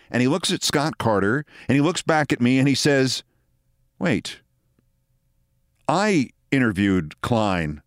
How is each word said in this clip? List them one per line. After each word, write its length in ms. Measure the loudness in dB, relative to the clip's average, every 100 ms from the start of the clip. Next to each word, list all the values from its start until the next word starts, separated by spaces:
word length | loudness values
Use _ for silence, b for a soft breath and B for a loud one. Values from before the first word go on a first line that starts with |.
| b
and 100 | -2
he 80 | 0
looks 240 | 0 -2
at 100 | -4
Scott 360 | -2 -2 -2 -2
Carter, 460 | -2 0 0 -2 -4 B B
and 60 |
he 60 | 0
looks 220 | 2 0
back 300 | 0 0 0
at 80 | 0
me, 180 | 2 2
and 100 | 2
he 60 |
says, 480 | 2 2 2 2 -2 -10 _ _ _ _ _ _ -8
Wait, 420 | -2 -2 -4 -12 _ _ _ _ _ _ _ _ _ _ _ _ _ _ -4
I 420 | 0 2 0 -2 -6 _
interviewed 680 | 0 0 2 2 2 0 -6
Klein 640 | -2 0 0 0 -4 -6